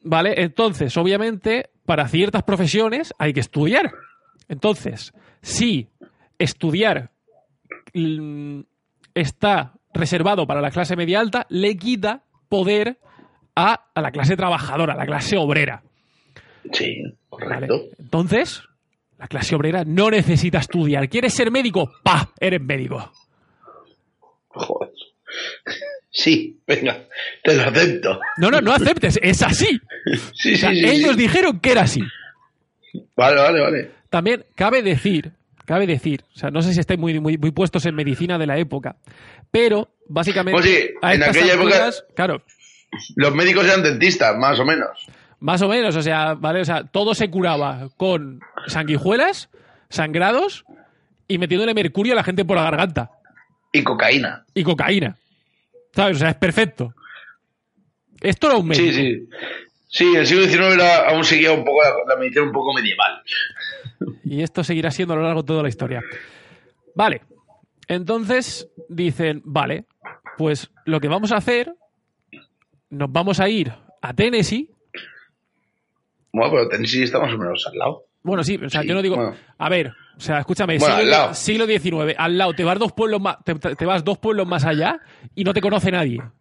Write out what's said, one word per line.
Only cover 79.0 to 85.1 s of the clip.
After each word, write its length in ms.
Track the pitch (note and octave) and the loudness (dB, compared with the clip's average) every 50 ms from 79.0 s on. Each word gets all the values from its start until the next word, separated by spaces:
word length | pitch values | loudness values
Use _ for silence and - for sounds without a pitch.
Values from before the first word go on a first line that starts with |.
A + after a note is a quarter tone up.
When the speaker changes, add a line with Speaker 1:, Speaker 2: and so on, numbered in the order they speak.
Speaker 1:
digo, 140 | F#3+ F#3+ F#3 | -2 -2 -2
Speaker 2:
bueno. 200 | E3+ A#2+ G#2 F#2 - _ _ _ _ | -2 -4 -6 -6 -10 _ _ _ _
Speaker 1:
a 120 | - D3+ | -4 -2
ver, 240 | F3+ F3+ D#3 C3 A2 - - _ _ - | -2 -2 -2 -4 -8 -16 -20 _ _ -16
o 20 | |
sea, 200 | - - D#3 D3 | -6 -4 -4 -4
escúchame, 380 | C#3+ - F#3 - G#3 F3 D#3+ D3+ | -2 -4 -4 -4 -2 -2 0 2
Speaker 2:
Bueno, 200 | D3 D3+ C3 - | 4 4 4 4
Speaker 1:
siglo, 80 | D3 - C#3+ | 4 4 4
Speaker 2:
al 40 | D3+ | 4
lado. 120 | C#3+ A2 E3 | 4 2 -2
Speaker 1:
siglo 320 | - - - G#3+ A3 A3+ | -6 -4 -2 0 0 0
diecinueve, 480 | A3 A3 G3 C#3 F#3 E3 D#3+ D3+ D3+ D#3 - | 0 0 0 -2 -2 -4 -2 -2 -4 -2 -2
al 200 | D#3+ E3 F3 F3+ | -2 -2 0 0
lado, 160 | F#3+ F3+ D#3+ | 0 0 0
te 120 | - F3+ | 0 0
vas 120 | E3 F3+ G3+ | 0 0 0
dos 140 | A#3 G#3 | -2 -4
pueblos 300 | - - A3 A3 G#3+ G#3 | -2 -2 -2 -2 0 -2
más, 160 | G3 G3 E3+ - _ | -2 -4 -6 -6 _
te, 100 | - E3+ | -6 -6
te 300 | D3+ - F3 C#3+ - E3 | -4 -4 -8 -6 -4 -2
vas 180 | E3+ F#3+ F3+ D3+ | -2 0 0 0
dos 140 | F3 G3+ - | -2 -4 -2
pueblos 280 | - A3 A3 G#3 F#3+ | -2 -2 -2 -2 -2
más 200 | F3 F3 E3+ C#3 | -2 0 0 0
allá 340 | E3 D#3 D3+ D#3+ F3+ E4+ E4 - - | 0 0 0 0 -2 -2 -4 -10 -20